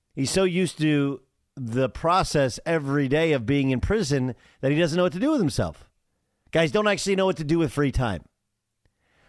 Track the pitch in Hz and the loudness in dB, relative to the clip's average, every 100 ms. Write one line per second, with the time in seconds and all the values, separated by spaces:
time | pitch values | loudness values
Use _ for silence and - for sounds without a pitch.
0 | _ - 135 190 190 175 175 - 151 147 | _ -6 -2 0 2 0 -2 0 0 2
1 | 139 143 _ _ _ - 120 120 127 - | 0 -4 _ _ _ -12 -4 -2 -2 -2
2 | 165 185 160 151 135 - - 165 139 143 | 0 2 2 0 0 -2 -4 -2 0 -2
3 | 135 147 165 143 107 143 135 127 - 214 | 0 2 2 0 0 0 2 0 0 -2
4 | 143 143 127 117 _ _ 135 147 170 170 | 0 0 -2 -6 _ _ 0 2 2 2
5 | 180 180 269 302 156 - 90 - - _ | 0 0 0 2 0 0 -4 -8 -20 _
6 | _ _ _ _ _ 160 165 214 208 196 | _ _ _ _ _ 0 2 2 0 0
7 | 196 190 190 165 147 170 151 - 143 139 | 0 0 0 -2 -2 0 0 0 0 0
8 | 120 87 - _ _ _ _ _ _ _ | -2 -4 -10 _ _ _ _ _ _ _
9 | _ _ | _ _